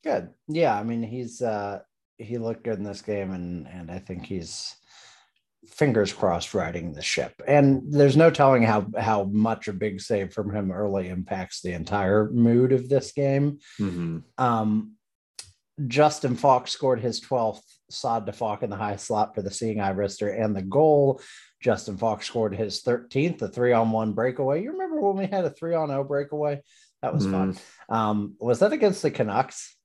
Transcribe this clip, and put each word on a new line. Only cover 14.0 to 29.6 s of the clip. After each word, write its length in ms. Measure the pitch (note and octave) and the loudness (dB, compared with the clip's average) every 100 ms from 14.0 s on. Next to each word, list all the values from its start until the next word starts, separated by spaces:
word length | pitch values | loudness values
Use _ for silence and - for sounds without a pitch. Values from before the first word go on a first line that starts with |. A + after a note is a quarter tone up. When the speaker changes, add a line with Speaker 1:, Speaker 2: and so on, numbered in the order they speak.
| E2+ D#2+ - - | -4 -6 -10 -2
Speaker 1:
Um, 560 | B2+ A2+ G#2+ G#2+ G#2+ _ _ _ _ - - _ _ - C3+ | 0 2 0 0 -2 _ _ _ _ -20 -20 _ _ -8 -2
Justin 480 | B2 D3+ - C3+ A#2+ | 4 4 4 -2 2
Falk 320 | C#3+ B2+ - | 4 4 2
scored 320 | - C3+ A#2+ | -2 0 0
his 200 | A#2 A2 | -2 -6
twelfth 440 | - C3 A2 G2+ _ _ _ | -2 0 0 -4 _ _ _
Sod 380 | - B2+ A2+ G#2 | -8 -2 -2 -4
to 40 | |
Falk 280 | - A2+ G#2 | -6 -6 -4
in 80 | A2 | -6
the 60 | G2 | -4
high 220 | G#2 G2+ | -6 -6
slot 360 | - G#2+ G#2+ | -4 -2 0
for 80 | - | -2
the 80 | G2 | -8
Seeing 300 | - A2+ G#2 | -4 -4 -2
Eye 140 | G2 | -2
wrister 440 | F#2+ G2+ - G#2 G2+ | 0 -4 -2 -4 -2
and 180 | G#2+ G2 | -2 -2
the 60 | |
goal. 580 | F#2+ C3+ D#3 D3 C#3 C3+ - - - _ | 0 4 6 6 4 0 -8 -20 -20 _
Justin 360 | B2 G2+ - F#2+ | 0 0 -4 -4
Falk 240 | A2+ G#2 | -2 -2
scored 300 | - A#2+ A2 | -6 -2 -2
his 280 | F#2 G#2+ - | -2 -6 -4
thirteenth, 600 | - A#2+ - C3+ D#3+ - | -2 -2 -2 -2 -2 -2
a 60 | G2+ | -8
three-on-one 640 | A#2+ B2 A#2 A2+ A2 A2 | 0 2 4 4 0 -2
breakaway. 480 | G2+ B2 B2+ C3 D3+ | 0 -2 0 -2 -2
You 120 | A#3 | -4
remember 280 | F#4 F#4 D#4 | -6 -6 -2
when 160 | G3+ G3 | 0 -2
we 80 | F#3+ | -2
had 200 | G3 E3 | -2 -2
a 40 | |
three-on-oh 540 | - E3 E3 D#3 C#3 | -4 -4 -2 0 -2
breakaway? 580 | C#3 C#3+ C#3+ D3+ D3 C#3+ _ _ _ _ | -2 -2 -2 -4 -2 -4 _ _ _ _
That 120 | - - | -4 -2
was 100 | G2 | 0
fun. 320 | F#2+ F#2+ F#2 - - - | 0 -2 -4 -14 -20 -4
Speaker 2:
Mm. 60 | A2+ | 0
Speaker 1:
Um, 400 | G#2+ G#2 G2+ - | 0 0 -4 -6
was 200 | A#2 A#2 | -2 4
that 120 | G#3 | 2
against 280 | D4+ G#3 - | 4 2 2
the 80 | D3+ | -2
Canucks? 680 | - A2 G#2 C3+ - | 0 0 0 -2 -6